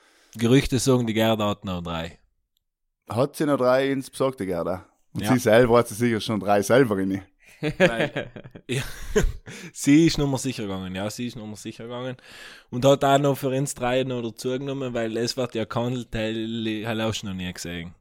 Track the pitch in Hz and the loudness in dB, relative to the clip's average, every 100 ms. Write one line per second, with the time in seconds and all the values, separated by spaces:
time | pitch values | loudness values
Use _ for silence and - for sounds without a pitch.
0 | _ _ _ 107 113 135 - 127 135 127 | _ _ _ -2 4 4 4 0 2 2
1 | 113 110 113 110 104 101 98 90 87 82 | 2 2 2 2 0 -2 -6 -6 -6 -6
2 | 82 - _ _ _ _ _ _ _ _ | -8 -12 _ _ _ _ _ _ _ _
3 | - 113 143 - 151 135 127 131 139 135 | -8 -2 -2 0 0 2 4 4 2 -2
4 | 131 - 135 131 95 87 82 90 - _ | -4 -2 -2 -2 -4 -2 -2 -4 -8 _
5 | _ - 101 127 113 110 123 120 117 101 | _ -6 0 2 6 6 6 4 2 0
6 | 120 110 - 107 92 104 98 120 127 98 | 0 0 -2 -4 2 2 4 4 4 2
7 | 95 98 - _ _ - 151 147 175 117 | -2 -4 -8 _ _ -8 -6 2 2 2
8 | 147 147 - - - - - 127 - - | -2 -4 -10 -12 -18 -18 -8 -6 -6 -10
9 | - 214 - - - - 170 - - 147 | -2 0 0 -2 -14 -16 -16 -6 4 6
10 | 165 - 143 135 135 120 104 95 92 92 | 6 4 -2 -2 -4 -6 -6 -6 -6 -6
11 | 104 - 120 113 107 104 113 - 113 120 | -6 -6 -10 -10 -14 -12 -14 -14 -12 -10
12 | 127 123 - - - - - 123 135 139 | -10 -12 -16 -20 -20 -20 -12 2 4 6
13 | 139 139 143 135 135 131 143 - 123 127 | 6 4 4 0 0 -2 -2 -4 -2 0
14 | 131 123 117 - 127 127 139 135 127 120 | 0 -4 -6 -6 -6 -4 -6 -6 -6 -4
15 | 113 110 117 - 123 113 110 120 120 127 | -4 -2 -4 -4 -4 -4 -4 -4 -4 -4
16 | 113 117 110 113 110 113 113 107 110 110 | -6 -6 -4 -4 -4 -4 -4 -4 -4 -2
17 | 113 107 104 92 92 87 85 87 85 - | -2 -4 -6 -8 -8 -8 -10 -10 -12 -16